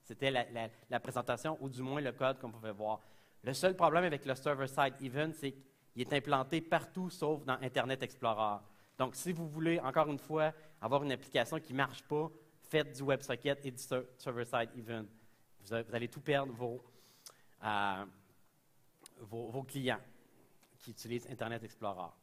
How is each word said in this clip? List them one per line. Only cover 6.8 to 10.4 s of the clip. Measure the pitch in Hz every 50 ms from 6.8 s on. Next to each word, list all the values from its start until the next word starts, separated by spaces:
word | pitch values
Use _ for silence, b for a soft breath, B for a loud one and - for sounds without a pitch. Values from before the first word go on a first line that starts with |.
| 143 - - 190 185 175
sauf | - - 160 147 156 143 151
dans | 135 127 127
Internet | 131 123 120 139 117 127 131 127
Explorer. | 131 110 - - 123 113 110 104 110 104 104 101 - b b b b b b
Donc, | - 131 127 -
si | - - 170
vous | 180 160 170
voulez, | 151 147 160 160 165 165 170
encore | 123 131 131 160 156
une | 151 147 135
fois, | - - 156 156